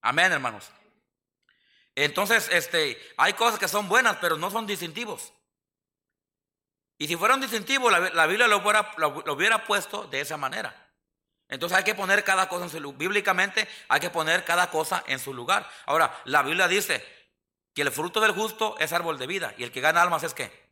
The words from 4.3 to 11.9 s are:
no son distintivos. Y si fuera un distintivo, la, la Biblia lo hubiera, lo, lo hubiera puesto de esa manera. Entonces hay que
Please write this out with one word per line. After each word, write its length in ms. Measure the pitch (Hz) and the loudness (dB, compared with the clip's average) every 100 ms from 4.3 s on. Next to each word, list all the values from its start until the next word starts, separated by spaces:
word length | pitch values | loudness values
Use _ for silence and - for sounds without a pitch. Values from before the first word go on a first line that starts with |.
| 160 | -2
no 140 | 175 | -2
son 160 | 208 214 | -4 -6
distintivos. 680 | 196 170 160 233 170 - _ _ _ _ _ _ _ _ _ _ _ _ _ _ _ _ _ | -6 -8 -10 -10 -10 -14 _ _ _ _ _ _ _ _ _ _ _ _ _ _ _ _ _
Y 80 | 147 | -4
si 100 | 165 | 0
fuera 180 | 202 | 2
un 60 | 269 | 2
distintivo, 480 | 262 220 196 269 247 | 0 -4 -2 2 4
la, 100 | 185 | 4
la 280 | 180 165 160 | 2 2 2
Biblia 200 | 202 233 | 4 4
lo 120 | 208 | 4
hubiera, 340 | 190 214 208 - | 4 2 0 -2
lo, 240 | 151 139 | -2 -2
lo 80 | 160 | -6
hubiera 320 | 143 196 220 | 0 2 0
puesto 400 | - 202 - 208 185 | 0 -2 -2 -10 -8
de 120 | 135 | -8
esa 160 | 143 151 | -6 -6
manera. 560 | 135 113 - - _ _ _ _ _ _ _ | -6 -6 -10 -12 _ _ _ _ _ _ _
Entonces 300 | 147 170 185 | -8 0 2
hay 60 | |
que 100 | 196 | 2